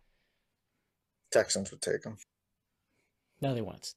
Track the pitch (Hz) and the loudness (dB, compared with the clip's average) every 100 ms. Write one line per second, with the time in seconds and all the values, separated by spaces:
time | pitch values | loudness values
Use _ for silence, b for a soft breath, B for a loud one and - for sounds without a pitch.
0 | _ _ _ _ _ _ _ _ _ _ | _ _ _ _ _ _ _ _ _ _
1 | _ _ _ 117 104 98 98 - - - | _ _ _ 4 4 0 -4 -4 -2 0
2 | 110 107 - _ _ _ _ _ _ _ | -2 -12 -16 _ _ _ _ _ _ _
3 | _ _ _ - 139 120 98 - - | _ _ _ -4 -2 -2 -4 -8 -12